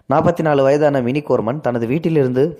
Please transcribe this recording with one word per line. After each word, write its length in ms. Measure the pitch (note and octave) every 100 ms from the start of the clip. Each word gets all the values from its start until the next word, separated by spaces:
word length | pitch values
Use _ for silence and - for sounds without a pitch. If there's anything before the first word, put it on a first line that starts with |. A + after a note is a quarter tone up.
| -
நாற்பத்தி 320 | C#3+ E3 E3
நாலு 180 | D#3+ C#3+
வயதான 340 | C3+ D3 D3+ C#3
மினி 180 | A#2+ C#3+
கோர்மன் 420 | - B2 G#2+ D3+
தனது 220 | C3+ A#2+ A#2
வீட்டிலிருந்து 560 | D3+ E3 D#3+ B2+ B2+ D3+